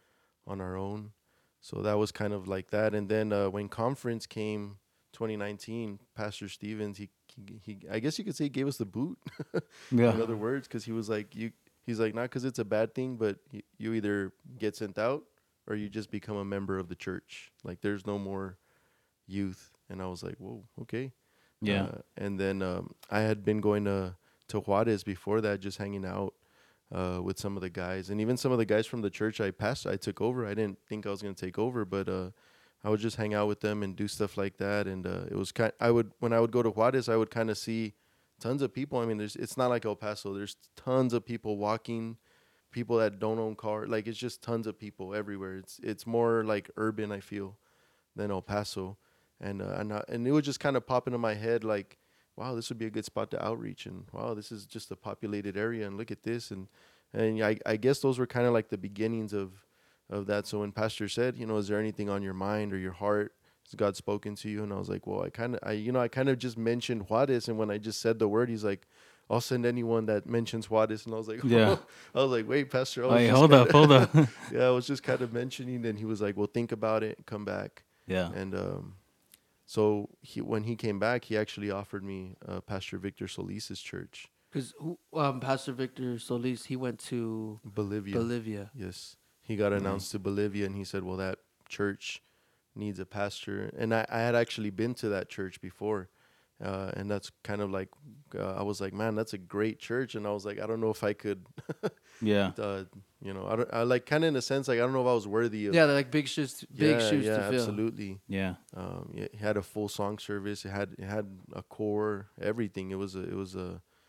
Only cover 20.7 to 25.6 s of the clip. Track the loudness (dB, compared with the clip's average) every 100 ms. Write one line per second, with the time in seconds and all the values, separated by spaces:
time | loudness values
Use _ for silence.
20.7 | -16 -8 -6 -6 -12 _ _ _ -6 0
21.7 | 0 0 -6 -14 -8 -4 0 0 0 -2
22.7 | -4 -6 -14 -4 0 2 2 2 2 4
23.7 | 2 2 0 -2 -8 _ _ -6 -4 2
24.7 | 2 4 2 -2 -6 0 0 2 -2